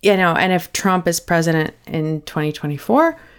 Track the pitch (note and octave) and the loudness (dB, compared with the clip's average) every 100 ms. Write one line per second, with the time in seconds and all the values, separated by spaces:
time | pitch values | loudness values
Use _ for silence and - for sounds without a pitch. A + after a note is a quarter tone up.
0 | G3 G3 F3+ E3 F#3 F3+ - - G3 F#3 | 2 2 2 2 2 0 -2 -2 0 0
1 | F3 E3 - F3 E3 D#3+ D#3 - - D#3+ | 0 -4 0 0 2 0 -2 -6 -10 -6
2 | D#3 D#3 D3+ - D3+ D3+ D3+ C#3+ - A#3 | -4 -4 -6 -4 -4 -4 -6 -8 0 2
3 | E4 D#4+ - | 2 -2 -16